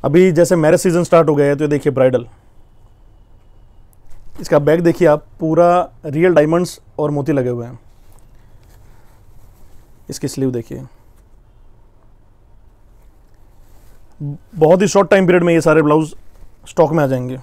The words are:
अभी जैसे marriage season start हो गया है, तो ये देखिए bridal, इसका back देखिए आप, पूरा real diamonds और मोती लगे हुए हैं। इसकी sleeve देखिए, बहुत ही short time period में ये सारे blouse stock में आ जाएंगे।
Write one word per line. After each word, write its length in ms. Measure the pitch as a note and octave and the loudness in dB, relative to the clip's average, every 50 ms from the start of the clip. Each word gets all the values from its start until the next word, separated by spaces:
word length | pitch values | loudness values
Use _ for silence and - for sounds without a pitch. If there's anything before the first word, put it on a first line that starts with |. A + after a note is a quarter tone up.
| - | -4
अभी 280 | - C#3+ F3 F#3 F#3+ | 0 2 4 4 4
जैसे 240 | E3 E3 E3+ E3 F#3+ | 4 2 2 2 2
marriage 240 | E3+ D#3 D3+ E3 E3+ | 0 2 2 2 2
season 240 | - F#3+ D#3+ F3 E3+ | 0 0 0 0 0
start 260 | - - E3 D#3+ D3 | 2 2 2 4 2
हो 60 | D3+ | 2
गया 120 | C#3+ D3 | 0 0
है, 80 | C#3+ C#3+ | 0 0
तो 80 | C3 D3+ | -2 -2
ये 40 | D3 | -2
देखिए 220 | D3 C#3+ - D3+ | -2 -2 -2 -2
bridal, 340 | C3 C3 C3 C3 B2+ A#2+ A#2+ - - _ _ - _ - - _ _ - - _ - _ - - _ _ - _ - - _ - - - - - _ - - - _ - - - - - - - - - | 0 2 0 2 2 0 -6 -6 -20 _ _ -20 _ -20 -20 _ _ -20 -20 _ -20 _ -20 -20 _ _ -20 _ -20 -20 _ -20 -20 -20 -20 -20 _ -20 -20 -20 _ -20 -18 -16 -16 -16 -16 -16 -14 -14
इसका 180 | G3+ - E3+ D3 | -6 -2 0 0
back 220 | C#3+ D3+ D#3 F3 | 2 2 0 2
देखिए 260 | E3+ E3+ D#3+ - F3 | 2 0 0 2 2
आप, 180 | D#3 D3 D3+ - - - - | 2 2 0 -4 -16 -12 -6
पूरा 520 | E3 D#3+ D#3+ D#3+ F3 F3 F3 F3+ E3+ - - - - | -4 -2 2 2 2 2 2 0 -2 -4 -10 -14 -12
real 280 | D#3 C#3 D#3 E3+ F#3 E3+ | -8 -2 0 0 2 4
diamonds 440 | D#3 D3+ D3+ E3 F3 F3+ E3+ - - _ - _ - | 2 2 2 0 -2 -2 -4 -8 -18 _ -18 _ -6
और 120 | D3+ D3 | -4 -4
मोती 200 | D3 C#3+ C3+ D#3 | -4 -4 -4 -2
लगे 180 | D3+ C#3 B2 B2 | -2 -2 -2 -4
हुए 160 | A#2+ A#2+ A#2 | -6 -8 -10
हैं। 140 | A#2+ B2+ - _ - - - - - - - - - - - - - - - - - - - - - - - - - - - _ - - - - - - _ - - - - - _ - - - - | -14 -18 -20 _ -20 -20 -20 -20 -20 -20 -20 -20 -20 -20 -20 -20 -20 -20 -20 -20 -20 -20 -20 -20 -20 -20 -20 -20 -20 -20 -20 _ -20 -20 -20 -20 -20 -20 _ -20 -20 -20 -20 -20 _ -20 -20 -18 -16
इसकी 180 | - - - | -14 -10 -10
sleeve 240 | C3+ - - C3+ C3 | -10 -6 -4 -6 -4
देखिए, 340 | B2+ A#2+ A2+ - - B2+ C3+ - - - - - _ - _ _ - _ _ _ _ _ - - - - - _ _ _ _ - - _ _ _ _ _ _ _ - - - - _ _ _ _ _ _ _ - _ _ _ _ - _ - - _ - - - - - - - - - - - - - | -4 -6 -10 -10 -14 -16 -16 -18 -20 -20 -20 -20 _ -20 _ _ -20 _ _ _ _ _ -20 -20 -20 -20 -20 _ _ _ _ -20 -20 _ _ _ _ _ _ _ -20 -20 -20 -20 _ _ _ _ _ _ _ -20 _ _ _ _ -20 _ -20 -20 _ -20 -20 -20 -20 -20 -20 -20 -20 -20 -20 -20 -18 -14
बहुत 600 | D3+ C#3+ C#3+ - - _ - F3 D#3 D3+ F3+ F#3 | -12 -12 -12 -14 -20 _ -2 0 4 4 4 4
ही 60 | G#3 | 2
short 220 | F#3 - G3+ G3 - | 2 2 0 2 4
time 160 | - G3 F#3+ | 2 2 4
period 180 | E3+ F3+ F3+ E3+ | 2 2 2 2
में 100 | F3 E3+ | 2 0
ये 80 | E3 | 2
सारे 200 | D#3 E3+ D#3 D#3+ | 2 2 2 2
blouse 320 | D3+ D3 D3+ D#3 D#3+ D#3 - - - - - - - - - - - | 2 2 2 0 0 -4 -10 -18 -20 -20 -20 -20 -20 -20 -20 -20 -20
stock 240 | - - - D#3+ C#3+ | -10 -2 0 0 0
में 120 | D#3 E3 D3 | 2 -2 0
आ 40 | |
जाएंगे। 320 | C3 C3 B2+ B2 B2+ B2+ B2+ | -2 -2 -4 -6 -10 -12 -14